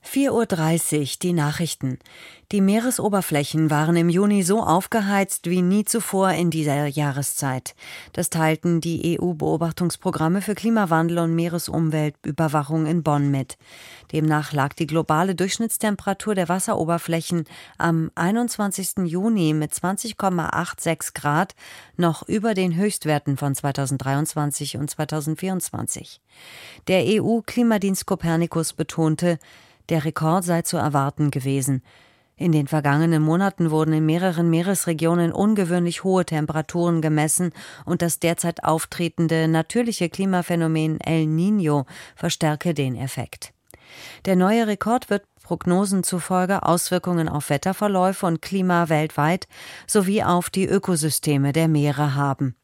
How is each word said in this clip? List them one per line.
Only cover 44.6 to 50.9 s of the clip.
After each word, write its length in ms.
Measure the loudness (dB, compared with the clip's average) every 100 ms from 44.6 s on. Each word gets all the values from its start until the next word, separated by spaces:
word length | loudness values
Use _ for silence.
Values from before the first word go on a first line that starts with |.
| 2
Rekord 420 | -2 0 -2 0
wird 140 | -4 _ _
Prognosen 600 | -8 -4 2 2 2 0
zufolge 580 | 0 -4 0 0 2 0
Auswirkungen 680 | 2 0 2 -2 0 0 0
auf 220 | -4 -2
Wetterverläufe 800 | -2 0 0 0 2 2 2 -2
und 160 | -2
Klima 460 | -2 0 2 2 2
weltweit 580 | 2 0 0 0 0 -6 -18 -20 -18 0
sowie 360 | 2 2 2
auf 280 | 2 0 0
die 160 | -2 2
Ökosysteme 840 | 2 2